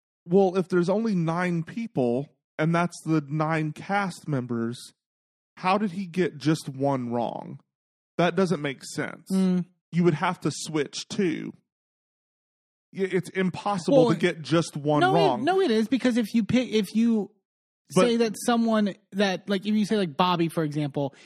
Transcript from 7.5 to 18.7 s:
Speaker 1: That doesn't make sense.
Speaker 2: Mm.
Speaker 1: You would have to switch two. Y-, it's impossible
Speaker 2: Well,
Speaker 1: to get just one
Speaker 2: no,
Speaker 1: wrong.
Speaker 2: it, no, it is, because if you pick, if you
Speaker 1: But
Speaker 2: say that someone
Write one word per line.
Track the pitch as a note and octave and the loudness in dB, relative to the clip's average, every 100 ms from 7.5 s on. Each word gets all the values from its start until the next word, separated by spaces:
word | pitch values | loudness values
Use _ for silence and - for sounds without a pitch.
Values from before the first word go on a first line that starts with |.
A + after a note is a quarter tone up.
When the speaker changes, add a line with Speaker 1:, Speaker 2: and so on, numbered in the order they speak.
| C#3+ _ _ _ _ _ - | -16 _ _ _ _ _ -2
Speaker 1:
That | F3 E3+ | 0 2
doesn't | F#3 E3 | 0 0
make | D3 C3 | -4 -8
sense. | - - B2 - - | -10 -8 -8 -8 -4
Speaker 2:
Mm. | F#3+ F#3+ F3+ F3 _ _ | 0 2 0 -2 _ _
Speaker 1:
You | E3 | 2
would | F3 | 2
have | D3+ F3+ F3+ | 2 0 -2
to | - | -4
switch | - - D3+ C3 - - | -6 -6 -4 -4 -8 -8
two. | - F#3 A1+ G#1+ - _ _ _ _ _ _ _ _ _ _ _ _ _ | -2 -2 -2 -8 -14 _ _ _ _ _ _ _ _ _ _ _ _ _
Y-, | - F#3+ | -6 -2
it's | F#3+ - | -2 -2
impossible | F#3+ F#3 - G#3 G3+ - C#4 A#3+ | -2 -2 -2 -4 -2 4 6 6
Speaker 2:
Well, | |
Speaker 1:
to | - | 4
get | F3 E3 | 0 -2
just | C#3+ E3+ D#3+ D3 | 0 0 0 -4
one | C#3+ D3 | 0 2
Speaker 2:
no, | F#4 | 4
Speaker 1:
wrong. | - D#3 C3 | 4 4 2
Speaker 2:
it, | |
no, | D#4 F#4+ | 2 2
it | F4+ | 2
is, | A3 A3 | 2 0
because | B3+ B3+ A#3 | 0 2 0
if | G#3+ | 0
you | A3+ | 0
pick, | G3+ B3 A#3 | 2 0 0
if | G#3+ F#3+ | 0 0
you | A3 A#3 A3 F#3+ _ _ _ _ _ - | 2 2 2 -2 _ _ _ _ _ -2
Speaker 1:
But | C3+ | 4
Speaker 2:
say | A#3+ A#3 | 4 4
that | A3+ - - | 0 -2 0
someone | A#3 A3+ | 2 2